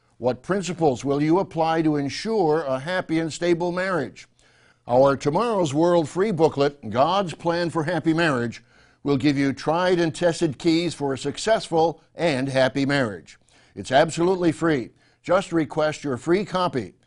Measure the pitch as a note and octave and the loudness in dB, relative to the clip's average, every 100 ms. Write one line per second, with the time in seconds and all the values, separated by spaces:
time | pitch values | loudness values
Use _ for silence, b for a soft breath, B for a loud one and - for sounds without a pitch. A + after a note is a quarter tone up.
0 | _ _ A#2+ B2 - G3 E3+ E3+ D#3+ A#2 | _ _ -4 -4 -2 -4 -2 0 0 0
1 | C3 C#3+ D3+ F3 F#3+ E3 D#3+ E3 D#3 D3 | -2 0 2 2 0 -2 0 2 2 0
2 | C#3 - G#3+ A3 D#3+ D#3 C#3+ C3 D3 F#3 | -2 -6 -4 0 2 0 0 -4 -4 -6
3 | F3 E3 E3 - F3 E3+ F3 F3 F#3 F3 | -2 -2 -2 -4 -2 0 -2 -4 -2 -2
4 | A#2 E2+ - _ b b b b - B2 | -4 -8 -20 _ b b b b 0 4
5 | C#3 C3+ - D#3+ A#3+ G#3 E3 C#3+ E3+ F3 | 4 4 0 0 0 0 0 2 4 4
6 | D3 E3 G#3+ D#3+ D#3 D3 C#3 - A2 A#2 | 2 0 -2 2 2 2 0 -2 -4 0
7 | D3+ G3 F3+ - E3+ E3+ F3 E3 D3 E3+ | 2 2 -2 -4 -4 -2 -2 -2 -2 -2
8 | E3 D#3+ E3 B2+ A#2+ - b b b b | 0 0 2 0 -2 -6 b b b b
9 | C#3+ C#3 C#3+ C#3 C#3 C3+ - E3 F#3 F3 | -2 2 2 2 0 -2 -2 0 2 2
10 | E3+ - F3 - E3+ B2 E3+ E3 F3 - | 0 0 0 0 -2 0 0 0 0 -4
11 | C#3+ C3 C#3+ B2+ G#3+ A3 - E3 E3 D3+ | -6 -4 -6 -6 -2 -2 0 0 0 -2
12 | b - E3 B2+ C3+ C3 C3 C#3 C3+ C#3+ | b -4 -2 0 0 2 2 2 0 0
13 | A#2 F2+ D2 - b b b - F#2+ C3 | 0 -4 -14 -20 b b b -16 0 2
14 | E3 E3 F3 F#3+ F3 C#3 E3 D3 G#2 b | 4 2 0 2 0 0 0 0 -2 b
15 | b b - F#3 - E3+ D#3 D#3 D3+ D3 | b b 0 0 2 -2 0 0 -2 -2
16 | D3 A#2+ D#3+ F3+ F#3+ F#3 F3+ C3+ F#2 - | -4 -4 0 0 0 -2 0 -2 -6 -12